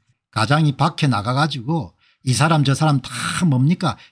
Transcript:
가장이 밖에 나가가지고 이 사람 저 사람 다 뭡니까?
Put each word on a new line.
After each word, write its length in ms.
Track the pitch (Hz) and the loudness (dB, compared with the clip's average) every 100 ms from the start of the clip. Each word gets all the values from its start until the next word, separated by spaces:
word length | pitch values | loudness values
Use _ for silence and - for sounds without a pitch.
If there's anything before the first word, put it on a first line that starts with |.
| _ _ _ | _ _ _
가장이 480 | 107 107 147 151 139 | -4 0 2 2 2
밖에 300 | 156 - 143 | -2 0 0
나가가지고 880 | 104 104 131 156 135 113 165 92 - _ _ 131 | 0 -2 -2 -2 -4 -6 -6 -6 -14 _ _ -4
이 80 | |
사람 300 | 123 151 160 | 0 2 2
저 100 | 139 | 2
사람 280 | 135 156 139 | 2 2 0
다 100 | - 120 135 - 180 | -2 -8 -6 -2 0
뭡니까? 520 | 127 135 185 165 - - | 2 2 0 -2 -6 -10